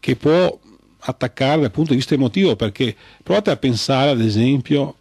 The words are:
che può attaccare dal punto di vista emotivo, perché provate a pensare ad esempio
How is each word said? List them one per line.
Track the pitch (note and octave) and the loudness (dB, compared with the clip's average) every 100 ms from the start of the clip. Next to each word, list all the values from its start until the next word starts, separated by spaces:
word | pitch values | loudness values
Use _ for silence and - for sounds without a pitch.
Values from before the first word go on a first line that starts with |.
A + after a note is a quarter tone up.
che | - B2+ | -4 -2
può | D3 E3 F3+ - - F#2+ _ _ | 2 2 2 -2 -18 -20 _ _
attaccare | - - B2+ - C3+ D#3 | -12 -6 -8 -2 0 0
dal | C3+ | 0
punto | - D#3 | -2 0
di | C3 | 0
vista | C3 | 0
emotivo, | D3 C3 F#3 F#3+ A2 | 0 0 2 0 0
perché | A2 - B2+ - - - | -4 -2 -4 -4 -18 -20
provate | - F#3+ G#3 | -2 -2 0
a | D3+ | -2
pensare | C3+ A2+ - C3+ C#3 | 0 -2 0 2 2
ad | B2+ | 2
esempio | A2 G#2+ A#2+ C#3 A#2+ D3 C3+ - | 0 2 2 0 0 -2 -2 -8